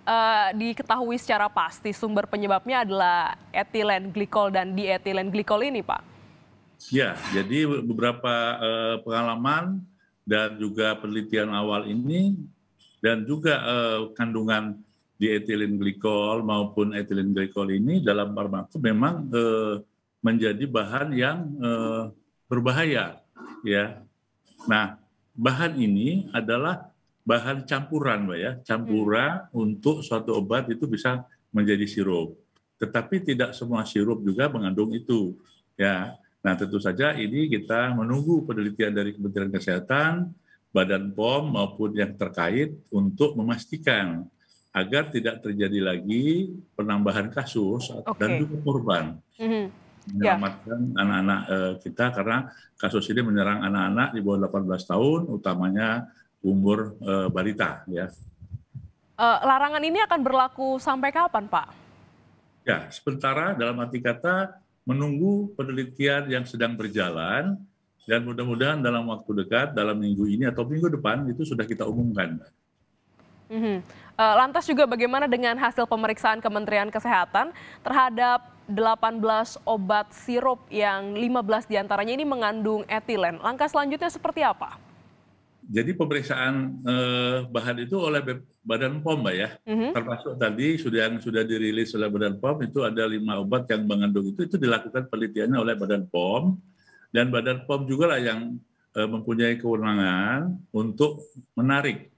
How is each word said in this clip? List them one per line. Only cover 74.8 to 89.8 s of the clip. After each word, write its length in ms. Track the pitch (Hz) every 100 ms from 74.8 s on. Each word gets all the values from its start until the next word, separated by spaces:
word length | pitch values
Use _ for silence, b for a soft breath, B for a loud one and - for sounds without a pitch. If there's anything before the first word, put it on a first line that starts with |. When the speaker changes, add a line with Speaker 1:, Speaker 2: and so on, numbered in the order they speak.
Speaker 1:
bagaimana 480 | 277 240 240 262 285
dengan 240 | 240 240 240
hasil 320 | 247 233 233
pemeriksaan 560 | 220 220 214 233 220
Kementerian 480 | 226 208 214 208 208
Kesehatan 640 | 214 233 196 175 196 294 B B B
terhadap 720 | - 269 262 226 247 247 - - -
delapan 520 | 202 226 220 226 226
belas 400 | 220 220 226 - -
obat 440 | 226 190 208 208
sirup 480 | - - 240 254 247 -
yang 440 | 208 208 196 202 208
lima 240 | 240 247
belas 240 | 202 214
diantaranya 560 | 214 208 202 202 214 262
ini 80 | 302
mengandung 560 | 262 214 220 214 214 -
etilen? 480 | 214 220 214 170 170
Langkah 320 | 214 254 294
selanjutnya 400 | 294 285 294 339
seperti 320 | - 330 320
apa? 320 | 277 190 - - - - - _ _ _ _ _
Speaker 2:
Jadi 320 | - 110 135 180
pemeriksaan, 880 | 151 147 135 131 127 135 131 131
eh, 540 | 123 123 123 123 123 127 123
bahan 400 | 117 120 120 123
itu 80 | 190
oleh 240 | 165 147
Bep-, 240 | 131 127 - _ 113
Badan 320 | 113 135 151
pom, 240 | 156 151
Mbak, 120 | 107 92
ya. 140 | 107 -
Speaker 1:
Mhm. 320 | - 220